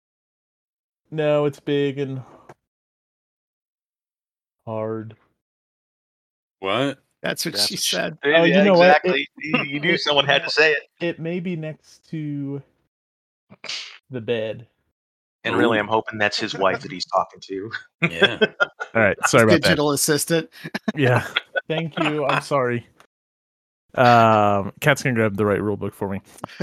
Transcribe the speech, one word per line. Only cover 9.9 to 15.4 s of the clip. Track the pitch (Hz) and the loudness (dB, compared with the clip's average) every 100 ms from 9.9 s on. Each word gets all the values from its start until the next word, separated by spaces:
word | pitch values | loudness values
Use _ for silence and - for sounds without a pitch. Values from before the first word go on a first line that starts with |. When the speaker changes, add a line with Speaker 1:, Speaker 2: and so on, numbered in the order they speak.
Speaker 1:
it, | 165 | 0
Speaker 4:
someone | 151 143 139 | 2 2 2
had | 139 | 0
to | 131 | 0
say | 147 156 | 2 2
it. | 147 - _ | 0 -6 _
Speaker 1:
it | 170 - | -8 -6
may | 165 180 | -6 -6
be | 180 165 | -6 -8
next | 156 147 _ _ _ | -10 -14 _ _ _
to | 160 151 143 139 139 - _ _ _ _ _ _ _ _ - - - - - _ | -10 -8 -6 -8 -10 -12 _ _ _ _ _ _ _ _ -18 -12 -12 -14 -20 _
the | 127 | -12
bed. | 110 117 110 117 - _ _ _ _ _ _ _ | -6 -4 -6 -10 -18 _ _ _ _ _ _ _